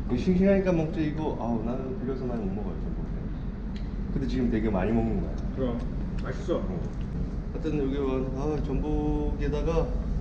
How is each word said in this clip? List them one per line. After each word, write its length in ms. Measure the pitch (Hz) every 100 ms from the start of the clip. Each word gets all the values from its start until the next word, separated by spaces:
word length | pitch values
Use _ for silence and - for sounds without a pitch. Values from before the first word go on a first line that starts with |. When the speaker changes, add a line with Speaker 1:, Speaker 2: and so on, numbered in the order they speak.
| -
Speaker 1:
이거 80 | 123
싱싱하니까 540 | 185 180 196 196 185
먹지, 360 | 165 151 160 151
이거. 300 | 147 151 -
아우, 220 | 113 117 113
나는 340 | 131 131 -
비려서 260 | 127 131 127
많이 160 | 117
못 100 | 98
먹어요, 200 | 104 98 -
전복회. 280 | - - - - - - - - - - - - -
근데 140 | - 120
지금 240 | 127 120
되게 180 | 113 110
많이 220 | 95 95
먹는 300 | 117 113 98
거야. 100 | 95 - - -
Speaker 2:
그럼. 240 | 127 117 - - - -
맛있어. 340 | - - - 147
Speaker 1:
어. 220 | - - - - - - - - -
하여튼 260 | - 156 151
여기 180 | 135 143
와, 160 | 135 131 135 131
아, 200 | 147 147
전복에다가 1200 | 143 131 151 151 151 147 147 139 143 147 151 160 165 - - -